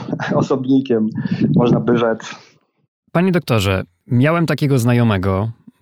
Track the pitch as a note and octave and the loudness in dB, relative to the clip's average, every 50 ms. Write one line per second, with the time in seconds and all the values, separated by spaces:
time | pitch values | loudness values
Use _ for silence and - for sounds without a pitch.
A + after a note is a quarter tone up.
0 | - - - - - - - D3 - - C#3+ C3 C3 B2+ C3+ C3+ C3+ - A#2+ A2 | -6 -8 -8 -8 -6 -4 -2 -2 0 0 -2 -4 0 0 0 0 2 0 0 0
1 | A2 A2 - - - - - - - - - - B2 A#2+ A2+ A#2 A2 A2+ A#2+ A#2 | 0 -2 -4 -4 -4 -4 -2 -2 0 0 2 2 2 2 2 0 2 0 0 2
2 | A#2 A2+ A2 A2 - - - - - - _ _ _ _ _ _ _ _ _ _ | 2 0 -2 -4 -8 -14 -18 -18 -20 -20 _ _ _ _ _ _ _ _ _ _
3 | _ _ - E3 F3+ F#3+ E3+ F3 - - B2+ A2 F#2 G2+ F#2+ F#2 F#2+ - _ _ | _ _ -2 0 0 2 2 0 0 0 0 0 2 0 0 -2 -4 -8 _ _
4 | _ - B2 A#2+ B2+ D3+ E3 E3+ E3 C#3+ D#3 - D3+ C#3 C#3 C3 A2+ B2 A#2+ A#2+ | _ -2 0 2 2 2 2 0 0 0 -2 -2 0 0 0 2 2 2 2 2
5 | A#2+ A2+ G#2+ F#2+ F2+ G2 F#2+ F#2 G2+ A2+ A2+ - _ - - _ | 2 2 2 0 0 0 0 0 -2 -4 -6 -10 _ -20 -18 _